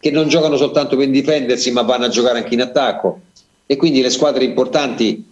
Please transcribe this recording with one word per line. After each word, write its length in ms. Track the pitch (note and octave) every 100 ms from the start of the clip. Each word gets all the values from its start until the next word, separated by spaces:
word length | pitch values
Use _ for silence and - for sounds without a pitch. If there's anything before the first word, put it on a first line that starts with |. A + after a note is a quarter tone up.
che 100 | D3+
non 180 | D3+ D3+
giocano 280 | E3 D#3 C#3
soltanto 400 | C#3 D3+ C3+ C3
per 120 | C#3
difendersi, 600 | C3+ C#3+ D3+ B2 A#2+ B2+
ma 120 | A#2+
vanno 240 | A2+ B2 A#2+
a 20 |
giocare 300 | A#2 B2 A#2
anche 160 | G#2+
in 80 | A#2+
attacco, 580 | B2 - B2 - F#2+ - - _ _ _ -
e 100 | C3+
quindi 240 | E3 C3+
le 80 | B2+
squadre 340 | - D3 C3
importanti 800 | B2+ B2+ B2+ D3+ C#3 - A2 - -